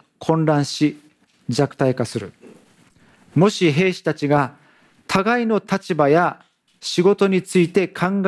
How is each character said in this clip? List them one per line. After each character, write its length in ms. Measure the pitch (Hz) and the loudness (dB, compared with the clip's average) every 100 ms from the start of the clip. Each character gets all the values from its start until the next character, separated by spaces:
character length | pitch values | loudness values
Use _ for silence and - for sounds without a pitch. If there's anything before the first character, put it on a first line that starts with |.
| _ - | _ -14
混 260 | - 160 | -2 0
乱 200 | 156 151 | 2 2
し、 360 | 139 - 151 147 _ _ _ _ - | 0 0 -2 -2 _ _ _ _ -6
弱 280 | 120 139 - | -2 -2 0
体 180 | 135 | -2
化 100 | 127 | -2
す 140 | 117 113 | -4 -6
る。 140 | 98 - - - _ _ _ _ _ _ _ | -10 -18 -20 -20 _ _ _ _ _ _ _
も 160 | - 196 | 2 2
し 220 | - 175 | 2 0
兵 200 | 143 190 | 2 0
士 120 | 180 | -2
た 100 | - | -6
ち 140 | 151 143 | -4 0
が 260 | 147 131 - _ _ _ _ - | 0 0 -6 _ _ _ _ -4
互 380 | 190 190 240 | -2 0 -2
い 20 | 226 | 0
の 140 | 214 | -2
立 340 | - 196 - | -2 -8 -4
場 140 | 160 143 | 0 2
や 340 | 160 170 - _ _ _ _ | 2 2 -4 _ _ _ _
仕 220 | - - | -10 0
事 260 | 180 202 196 | 2 2 0
に 140 | 190 | 0
つ 160 | 180 185 | 0 0
い 120 | 170 | 2
て 180 | 196 180 | 0 -2
考 340 | - 180 196 | -4 -4 -2